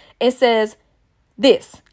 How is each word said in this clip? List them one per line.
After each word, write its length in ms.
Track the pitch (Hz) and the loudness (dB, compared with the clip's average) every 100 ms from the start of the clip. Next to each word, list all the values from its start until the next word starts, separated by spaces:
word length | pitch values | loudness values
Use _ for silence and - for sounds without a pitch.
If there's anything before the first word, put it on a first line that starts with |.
| _ _ | _ _
and 100 | 240 | -4
says 440 | 262 247 226 214 - _ _ _ _ _ - | 0 0 2 -2 -8 _ _ _ _ _ 0
this, 420 | 254 196 - - _ | 2 2 -2 -16 _